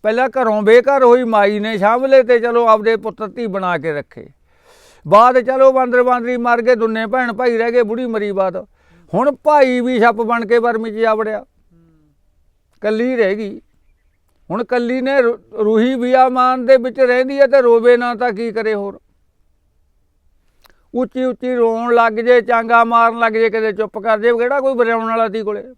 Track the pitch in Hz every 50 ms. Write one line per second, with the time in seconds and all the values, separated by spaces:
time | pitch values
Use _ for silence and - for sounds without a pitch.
0 | _ 214 226 233 254 262 - 262 254 220 214 214 208 202 226 247 240 262 277 277
1 | 254 240 240 254 254 233 226 208 202 202 208 208 208 220 226 202 185 208 226 247
2 | 262 269 269 269 254 220 247 240 220 240 233 240 240 226 214 220 208 220 226 214
3 | 220 220 196 - 214 202 190 247 240 220 180 196 190 180 175 165 139 165 151 147
4 | 135 _ _ - - - _ _ _ _ _ _ _ _ _ _ _ _ _ _
5 | _ 147 175 208 233 247 254 262 240 240 262 262 262 269 262 262 254 247 240 247
6 | 247 254 247 247 233 240 247 247 233 240 240 233 233 240 254 220 226 226 220 220
7 | 226 214 220 254 254 240 226 208 254 247 233 226 226 240 233 247 233 202 220 233
8 | 254 240 226 220 202 208 196 190 190 190 175 185 - _ _ _ _ _ _ _
9 | _ _ - 185 247 285 277 - _ 302 302 294 277 262 247 247 240 247 254 233
10 | 214 240 226 214 233 214 233 233 233 196 233 240 226 240 226 226 226 226 208 214
11 | 226 220 220 214 220 214 214 202 - _ _ _ _ _ 175 165 165 165 160 156
12 | 151 151 _ _ _ _ _ _ _ _ _ _ _ _ _ _ - 208 220 220
13 | 240 254 262 240 220 185 196 208 220 196 214 226 _ _ _ _ _ _ _ _
14 | _ _ _ _ _ _ _ _ _ _ 170 214 233 _ 254 247 240 233 254 262
15 | 254 269 277 277 247 233 240 - _ _ - - 214 208 220 220 226 247 262 254
16 | 240 247 254 262 254 262 254 254 254 254 254 254 247 233 269 262 233 254 220 269
17 | 262 247 247 254 262 262 277 277 277 254 254 277 247 240 233 233 226 240 247 240
18 | 247 240 240 202 247 247 214 190 233 233 202 220 220 220 220 202 202 202 196 -
19 | _ _ _ _ _ _ _ _ _ _ _ _ _ _ _ _ _ _ _ _
20 | _ _ _ _ _ _ _ _ _ _ _ _ _ _ _ _ _ _ - 233
21 | 254 - _ 262 254 254 247 - - 247 254 240 233 226 226 226 233 240 240 233
22 | 233 226 220 220 233 240 247 247 220 233 240 226 226 226 240 233 233 226 240 233
23 | 233 226 226 233 233 226 214 220 226 226 202 226 220 220 202 196 214 214 _ 220
24 | 196 226 220 214 208 233 240 226 240 247 277 285 269 269 269 233 240 226 233 226
25 | 226 220 226 226 226 220 190 226 214 202 208 208 220 254 254